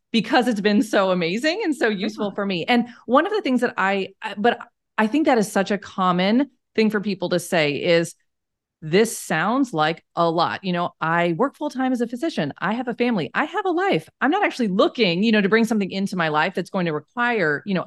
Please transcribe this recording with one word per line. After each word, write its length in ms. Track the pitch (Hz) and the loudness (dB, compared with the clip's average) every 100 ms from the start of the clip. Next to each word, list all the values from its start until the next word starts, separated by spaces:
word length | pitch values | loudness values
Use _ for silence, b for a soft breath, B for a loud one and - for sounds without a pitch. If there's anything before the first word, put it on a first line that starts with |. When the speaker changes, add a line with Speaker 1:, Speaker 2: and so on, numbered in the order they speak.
| _ | _
Speaker 1:
because 340 | 226 - 294 240 | -2 2 2 2
it's 140 | 208 | 0
been 220 | 202 208 | 2 2
so 280 | - 208 190 | 2 2 2
amazing 500 | 180 165 208 311 370 | 2 0 -2 -2 -2
and 100 | 392 | -2
so 140 | 294 233 | 0 0
useful 380 | 202 214 208 208 | 0 -4 -4 -6
Speaker 2:
Uh-huh. 80 | |
Speaker 1:
for 120 | 196 202 | -4 -4
me. 180 | 180 156 | -2 2
And 220 | 240 240 B - | 2 0 B 0
one 200 | 254 370 | 0 2
of 60 | |
the 80 | 427 | -2
things 180 | 294 247 | 0 0
that 120 | 240 - | 0 0
I, 340 | 190 196 190 - | 0 0 -4 -10
I, 120 | 220 202 | -12 -2
but 220 | 226 - - _ _ - | 0 0 -4 _ _ -2
I 80 | 220 | 0
think 200 | 294 320 | 2 2
that 120 | 247 | 2
is 120 | 190 | 2
such 200 | 202 185 | 0 0
a 80 | 202 | -2
common 720 | - - 185 175 190 240 285 _ _ | -6 -2 0 2 2 2 0 _ _
thing 160 | - 220 | 0 0
for 100 | 214 | 0
people 300 | 208 190 180 | -2 -4 -2
to 100 | 180 | -2
say 420 | 170 180 147 143 | 0 0 2 0
is, 320 | 175 170 165 - _ _ _ _ _ _ | 2 2 2 -6 _ _ _ _ _ _
this 380 | 156 180 226 - | -2 2 2 -2
sounds 560 | - 160 185 254 262 | -4 -2 0 0 0
like 300 | 160 151 170 _ | 0 0 -2 _
a 160 | - 170 | 0 0
lot. 320 | 165 143 107 | 2 0 -2
You 100 | 185 | -2
know, 180 | 175 175 - | -2 -4 -4
I 340 | 160 170 175 160 | 0 2 2 0
work 200 | 269 - | -2 -4
full-time 360 | 294 247 262 | -6 -4 -2
as 80 | 247 | -2
a 60 | 240 | -4
physician. 460 | 247 330 254 151 - | -4 -6 -4 -6 -4
I 160 | 175 | -4
have 140 | 233 254 | -4 -6
a 60 | |
family. 360 | - 247 214 143 | -2 -2 0 -2
I 100 | - | -4
have 220 | 302 381 392 | -4 -2 -2
a 40 | |
life. 380 | 339 392 254 - _ | 0 0 0 -4 _
I'm 100 | 254 | 0
not 140 | 381 | 2
actually 240 | 392 - 220 | 0 0 -2
looking, 540 | 185 311 - 196 170 | 2 0 2 0 2
you 100 | 226 | 2
know, 80 | 214 | 2
to 80 | 196 | 4
bring 160 | 220 | 2
something 260 | 220 220 190 | 2 0 -2
into 260 | 196 190 180 | -2 -4 -2
my 120 | 160 | 0
life 260 | 151 170 | 0 0
that's 160 | 190 165 | -2 -6
going 160 | 196 175 | -4 -2
to 60 | |
require, 720 | 151 - - 240 233 156 143 208 | -4 -6 -4 -2 0 0 -2 -2
you 80 | |
know, 120 | 180 | -4